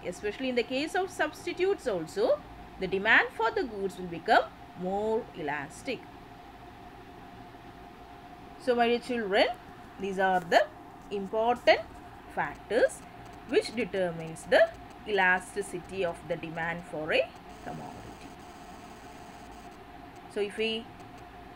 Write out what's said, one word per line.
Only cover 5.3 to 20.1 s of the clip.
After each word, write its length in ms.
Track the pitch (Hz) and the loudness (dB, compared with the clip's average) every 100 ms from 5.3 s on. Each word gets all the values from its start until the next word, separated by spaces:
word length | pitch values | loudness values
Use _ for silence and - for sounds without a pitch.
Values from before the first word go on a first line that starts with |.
| 185 | -6
elastic. 600 | 151 147 135 - - 226 - - - - - - - - - - - - - - - - - - - - - - - - - - | -4 -2 -4 -8 -6 -6 -6 -16 -16 -16 -18 -16 -16 -16 -18 -18 -18 -16 -16 -16 -16 -16 -16 -16 -16 -16 -18 -16 -16 -16 -16 -4
So 140 | - | 2
my 120 | 240 233 | 6 6
dear 120 | 240 | 6
children, 480 | - 240 202 208 320 719 - - - - | 2 -2 4 6 6 2 -10 -16 -16 -6
these 200 | 196 190 | -4 2
are 220 | 190 185 | 4 4
the 260 | 170 285 605 - - - - | 6 6 6 -2 -16 -16 -6
important 720 | 202 196 220 226 240 - 415 659 - - - - | -6 -2 2 4 4 6 6 4 -12 -16 -16 -8
factors 640 | - 151 143 - 220 523 - - - - - - | -2 -2 -2 0 4 4 2 -14 -16 -16 -14 2
which 260 | 311 - | 2 2
determines 680 | 220 196 196 180 165 160 165 | -2 0 2 0 0 -6 -8
the 240 | - 302 330 - - - - | 4 6 6 2 -14 -12 0
elasticity 960 | 196 185 185 - 208 196 175 - 190 | 6 6 6 2 -6 -4 -6 -6 -2
of 120 | 170 175 156 | -2 -2 -4
the 80 | 165 | -4
demand 480 | 165 165 165 170 175 | -4 -2 -2 -2 -6
for 220 | 151 156 | -6 0
a 160 | 226 659 - - - | 2 2 -2 -16 -12
commodity. 640 | - 160 143 - - - - - - - - - - - - - - - - - - - - - - | -10 -8 -10 -12 -14 -14 -16 -16 -16 -16 -16 -16 -16 -16 -16 -16 -16 -16 -16 -16 -16 -16 -18 -16 -16